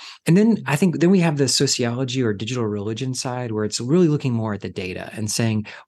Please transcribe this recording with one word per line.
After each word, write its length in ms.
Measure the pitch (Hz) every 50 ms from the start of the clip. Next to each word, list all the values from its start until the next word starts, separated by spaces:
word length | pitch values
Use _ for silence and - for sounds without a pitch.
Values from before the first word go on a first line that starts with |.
| - - - - _
And 120 | - 165
then 260 | 196 214 233 214 - -
I 100 | - 143
think 240 | 151 202 180 147 139
then 100 | 165 175
we 80 | 202 185
have 180 | 170 165 151
the 120 | 139 139 127
sociology 720 | - - 143 127 - - 120 117 117 123 135 123 123 131
or 100 | 123 110
digital 320 | 104 95 113 110 127 123 113
religion 480 | 104 104 104 98 107 113 113 135 131
side, 380 | 127 - - 131 123 127 123 117
where 140 | 110 107 107
it's 160 | 104 - -
really 260 | 120 123 151 185 180
looking 260 | 156 151 139 - 131
more 220 | 120 113 110 110 101
at 60 | 98
the 80 | - 95
data 420 | 92 - 95 92 90 90 92 - -
and 140 | 110 104 104
saying, 380 | - - 117 113 107 107 107 - - - -